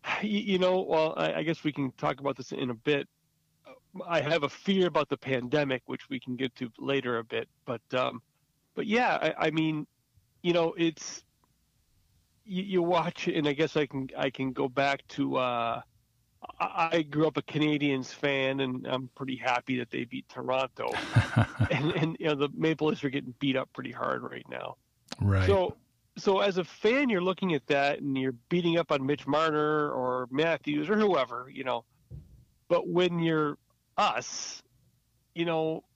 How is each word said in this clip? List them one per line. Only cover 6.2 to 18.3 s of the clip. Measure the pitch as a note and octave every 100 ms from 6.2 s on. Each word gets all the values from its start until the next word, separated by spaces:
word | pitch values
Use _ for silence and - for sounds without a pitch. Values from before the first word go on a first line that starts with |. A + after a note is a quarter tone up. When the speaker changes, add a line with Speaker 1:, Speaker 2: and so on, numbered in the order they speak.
| -
Speaker 1:
get | B2 C3 -
to | B2 -
later | C3+ C#3 B2+ A#2
a |
bit. | A2+ A2+ A#2 _
But, | - A#2 _ B2+
um, | B2+ A#2+ _ _ _ _ _
but | - G#3
yeah, | A3+ A#3+ -
I, | D#3 - D#3+
I |
mean, | D#3 D#3+ D3+ D3+ _ _ _ _ _
you | F3
know, | E3+ E3 -
it's, | E3 D#3 - - _ _ _ _ _ _ _ _ _ _ _ _
you, | A3 F#3
you | G3 F#3
watch, | E3+ F3 D#3+ - E3+
and | E3 D3
I |
guess | C#3+ D#3 D#3
I | C#3+
can, | C#3 C3 C3+
I | C#3+
can | - C3+
go | B2+ C#3
back | B2+ C#3 C#3 -
to, | - C#3 C3+
uh, | B2+ A#2+ A#2 A#2+ - _ _ _ _ _ - -
I, | - F#3 E3
I | E3
grew | D3+ D3+ D#3
up | D3
a |
Canadiens | - D3+ D3+ D3 C#3+ C3+ B2
fan, | - C#3+